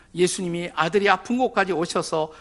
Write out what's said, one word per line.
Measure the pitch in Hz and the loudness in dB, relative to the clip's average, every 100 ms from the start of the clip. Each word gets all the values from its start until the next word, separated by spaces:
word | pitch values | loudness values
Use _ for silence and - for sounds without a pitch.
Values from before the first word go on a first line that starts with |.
| _ | _
예수님이 | 165 180 - 180 170 175 - | 0 0 0 -4 -6 -4 -2
아들이 | 160 202 202 | 0 2 4
아픈 | 185 - 240 | 2 0 -2
곳까지 | 254 - 190 | 0 0 0
오셔서 | 160 170 185 160 160 156 - | 0 -2 -2 -2 -2 -4 -8